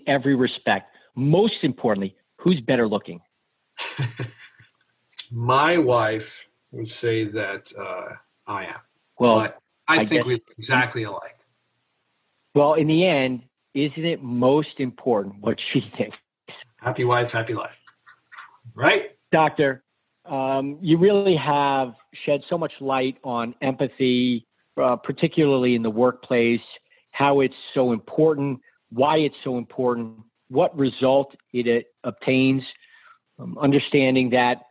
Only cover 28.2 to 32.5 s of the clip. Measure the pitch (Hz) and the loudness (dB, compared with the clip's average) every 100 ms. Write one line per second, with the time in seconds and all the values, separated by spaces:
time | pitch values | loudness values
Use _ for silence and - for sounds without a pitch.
28.2 | 160 147 139 131 _ _ _ 117 147 160 | 2 2 -4 -6 _ _ _ 0 2 2
29.2 | 147 - 139 123 113 - 123 117 113 113 | 0 -4 -8 -6 -8 -4 -2 -2 -6 -14
30.2 | _ _ _ 131 180 143 131 - 131 139 | _ _ _ 0 0 0 -2 0 2 2
31.2 | 135 - _ 123 117 117 - _ 127 - | 0 -10 _ -4 0 0 -2 _ -12 -6
32.2 | - 131 131 | 0 2 4